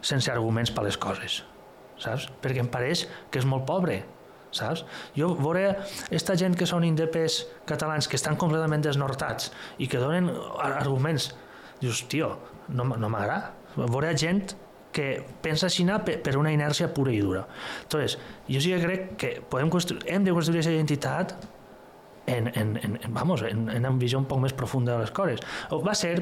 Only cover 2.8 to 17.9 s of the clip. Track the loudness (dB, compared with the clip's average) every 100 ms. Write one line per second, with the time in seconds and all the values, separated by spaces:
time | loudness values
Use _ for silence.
2.8 | 0 0 -4 -10 -6 0 2 2 2 2
3.8 | 2 0 -6 -16 -20 -20 -10 -4 -2 -4
4.8 | -6 -14 -6 0 0 2 2 2 2 2
5.8 | -4 -10 -4 -2 0 2 2 2 2 2
6.8 | 4 4 2 2 0 0 -4 -12 -6 -2
7.8 | 0 0 0 -2 0 2 2 4 2 2
8.8 | 2 2 0 -2 -4 -4 -6 -10 -14 -6
9.8 | -2 0 2 2 2 0 -6 -4 -2 0
10.8 | 0 2 2 0 -2 -8 -18 -20 -20 -6
11.8 | -4 -2 -2 -2 -2 -4 -12 -16 -6 -2
12.8 | 0 0 0 0 0 -2 -4 -12 -10 -4
13.8 | 0 0 2 2 2 2 0 -10 -18 -20
14.8 | -8 -4 -2 -2 -6 -8 -2 0 2 4
15.8 | 2 2 0 -2 0 2 4 2 2 2
16.8 | 0 2 2 4 2 0 -4 -10 -10 -10
17.8 | -4